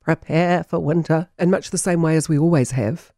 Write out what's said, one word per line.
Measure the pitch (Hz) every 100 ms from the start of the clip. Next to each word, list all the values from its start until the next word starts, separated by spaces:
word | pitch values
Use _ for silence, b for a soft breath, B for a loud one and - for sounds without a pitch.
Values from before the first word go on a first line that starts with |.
Prepare | - 156 - 156 175 175
for | - 165
winter | 143 170 156 160 180 -
in | 180
much | 185 -
the | 185
same | 190 170
way | 160
as | 160 151
we | 147
always | 165 165 123
have. | 131 107 165 -